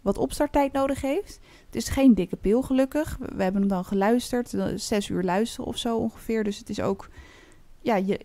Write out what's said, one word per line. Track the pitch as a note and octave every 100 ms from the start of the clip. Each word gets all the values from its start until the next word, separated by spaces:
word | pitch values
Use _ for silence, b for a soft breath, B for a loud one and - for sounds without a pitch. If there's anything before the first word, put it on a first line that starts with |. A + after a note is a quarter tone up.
wat | G3 -
opstarttijd | C4+ - D4 C#4+ C#4
nodig | C4+ C4+ C4
heeft. | C4+ E4 - - b b b
Het | A#3
is | -
geen | - C4+
dikke | G3 F3+ -
pil, | F#3+ A#3
gelukkig. | C4 C4 C4+ D4 D#4 -
We, | - -
we |
hebben | F#3+ G3+
hem | G3
dan | F#3
geluisterd, | F#3 G3 G3+ B3 - B3 A#3+
eh, | G3 F#3+
zes | G#3 - G#3 G3+
uur | F3
luisteren | F3+ F#3 A#3 - -
of | A#3
zo | A#3+ A3+
ongeveer. | A3+ - - A3
Dus | G#3 G3+
het | -
is | G#3
ook, | - G3 - b b b b b b -
ja, | B3 G3+
je, | F#3+ F3